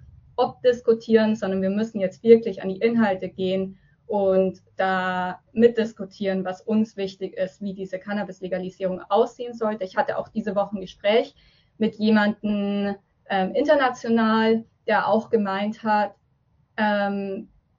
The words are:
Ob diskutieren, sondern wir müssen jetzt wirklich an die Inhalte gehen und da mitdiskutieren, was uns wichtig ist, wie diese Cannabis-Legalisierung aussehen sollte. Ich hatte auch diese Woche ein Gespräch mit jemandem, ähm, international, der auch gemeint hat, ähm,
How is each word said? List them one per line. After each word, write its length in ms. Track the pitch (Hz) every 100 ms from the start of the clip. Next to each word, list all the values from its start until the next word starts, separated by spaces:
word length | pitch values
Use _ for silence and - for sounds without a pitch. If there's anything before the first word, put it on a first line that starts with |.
| - - - -
Ob 260 | 247 -
diskutieren, 720 | 254 240 - 226 - 220 220
sondern 260 | 220 190 190
wir 100 | 190
müssen 280 | 202 226 208
jetzt 240 | 185 -
wirklich 400 | 226 226 226 190
an 60 | 190
die 80 | 190
Inhalte 540 | 226 233 208 190 185
gehen 480 | - 185 190 190 190 _ _ -
und 560 | 208 196 190 190 185 _ -
da 640 | 190 190 185 185 180 - _
mitdiskutieren, 920 | 220 233 226 220 - 190 - 196 190
was 160 | 185 185
uns 360 | - 214 220 -
wichtig 400 | 196 - 185 -
ist, 240 | 185 -
wie 120 | 202
diese 240 | 190 190 185
Cannabis-Legalisierung 1040 | 202 202 190 190 185 185 185 - 190 185 -
aussehen 460 | 202 254 - 240
sollte. 280 | 233 214 220
Ich 140 | 185 214
hatte 220 | - -
auch 100 | -
diese 260 | 220 208
Woche 220 | 196 196 202
ein 60 |
Gespräch 520 | 185 - 202 226 277 - _ _ _ -
mit 180 | 214 -
jemandem, 1000 | 214 214 208 208 208 208 202 202 202 202 _ _ -
ähm, 260 | 196 190
international, 1080 | - 302 302 247 247 226 233 220 220 220 226 - _ -
der 220 | 202 -
auch 220 | 214 226
gemeint 520 | 226 202 190 208 220
hat, 320 | 220 214 208 - _ _ _ _ _ -
ähm, 720 | 214 208 202 202 196 196 - _ _